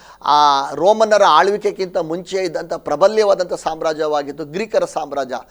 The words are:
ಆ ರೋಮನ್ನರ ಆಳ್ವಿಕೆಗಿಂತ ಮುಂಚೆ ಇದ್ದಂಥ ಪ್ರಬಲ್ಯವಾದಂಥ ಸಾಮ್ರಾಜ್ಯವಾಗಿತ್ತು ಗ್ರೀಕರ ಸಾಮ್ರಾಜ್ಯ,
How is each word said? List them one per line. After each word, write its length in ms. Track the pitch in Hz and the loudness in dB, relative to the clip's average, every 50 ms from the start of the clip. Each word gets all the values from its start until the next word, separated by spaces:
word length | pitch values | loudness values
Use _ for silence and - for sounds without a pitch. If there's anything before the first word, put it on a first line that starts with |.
| - - - - - | -20 -20 -16 -6 -2
ಆ 460 | - 147 147 147 147 139 135 139 151 | 2 4 4 4 4 4 2 0 -4
ರೋಮನ್ನರ 520 | 139 143 160 196 214 220 220 208 214 202 196 | -4 0 2 2 4 4 2 2 4 4 6
ಆಳ್ವಿಕೆಗಿಂತ 720 | 170 151 160 180 196 202 202 208 208 180 - 190 180 180 | 6 6 6 4 4 0 -2 -2 -4 -4 -4 -6 -4 -4
ಮುಂಚೆ 400 | 190 - 156 165 185 180 - 185 | -4 -4 -4 -6 -8 -8 -6 -4
ಇದ್ದಂಥ 360 | 190 190 175 151 160 170 165 - | -4 -4 -4 -6 -8 -8 -8 -10
ಪ್ರಬಲ್ಯವಾದಂಥ 800 | 127 - - 147 147 185 202 220 214 214 202 190 185 185 165 175 | -8 -6 -4 0 2 2 4 4 4 2 4 2 0 -2 -4 -8
ಸಾಮ್ರಾಜ್ಯವಾಗಿತ್ತು 920 | 165 - 170 160 160 160 160 160 151 160 151 151 147 147 139 139 147 156 | -6 -6 -6 -6 -4 -4 -4 -2 -2 -2 -2 -2 -2 -4 -6 -10 -12 -12
ಗ್ರೀಕರ 400 | 143 151 185 226 214 - 190 180 | -8 -8 -8 -6 -2 -2 -2 -2
ಸಾಮ್ರಾಜ್ಯ, 540 | 165 - 165 151 143 - 143 135 123 123 117 - _ | -2 -4 -6 -8 -6 -6 -6 -6 -6 -8 -10 -12 _